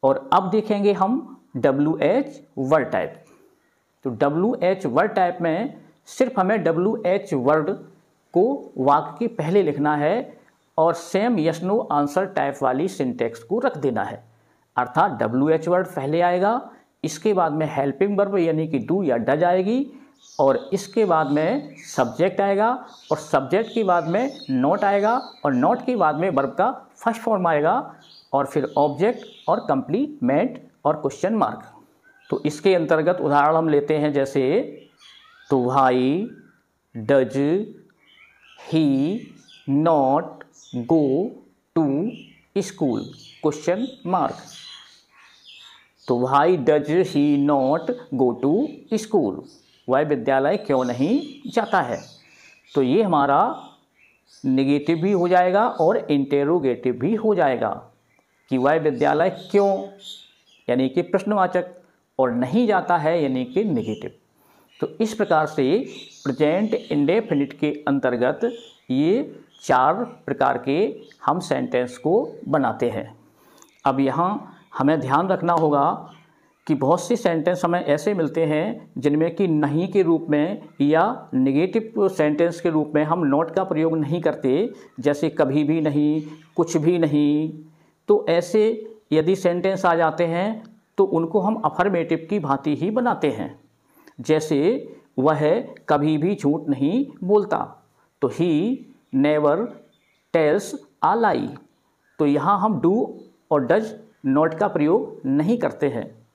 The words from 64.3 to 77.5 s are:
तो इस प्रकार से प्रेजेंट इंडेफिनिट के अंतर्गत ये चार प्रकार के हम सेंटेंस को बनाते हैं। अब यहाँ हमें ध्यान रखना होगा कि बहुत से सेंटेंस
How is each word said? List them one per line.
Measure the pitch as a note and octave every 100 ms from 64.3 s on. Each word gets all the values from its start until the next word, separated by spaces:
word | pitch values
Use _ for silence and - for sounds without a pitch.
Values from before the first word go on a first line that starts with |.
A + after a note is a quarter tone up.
| _ _ _ _ _
तो | -
इस | - G#3+
प्रकार | G#3+ G#3 D#3 D3+
से | - C3 F#3+ - - - -
प्रेजेंट | C#3 C3 D3+ F3 G#3+
इंडेफिनिट | - - D3 C#3+ G3+ A3 D3 C#3
के | - D3+ D3 -
अंतर्गत | C#3 C3 B2 B2 C#3 A#3 A#3 - - _
ये | B2+ D#3 A3 D4 - - _
चार | - C3 C3+ F#3+
प्रकार | B3 - - C3+ C3 B2
के | - D3 A3+ - - _ -
हम | E3
सेंटेंस | F3+ C3+ B2+ B2+ B2 -
को | D3+ G3 C#4+ - -
बनाते | D3 B2+ A2 A#2+
हैं। | G#2 - - _ _ _ _ _ _ C#3
अब | C3+
यहाँ | C3+ C3 F3+ G3+ - - _ -
हमें | C#3 D#3+
ध्यान | C3+ C#3 F#3+
रखना | F#3 E3+
होगा | E3+ D#3+ D3 D3 G#3 - - _ _ _ _ -
कि | D3
बहुत | C3+ E3+
से | - A#3
सेंटेंस | F#3+ E3 D3+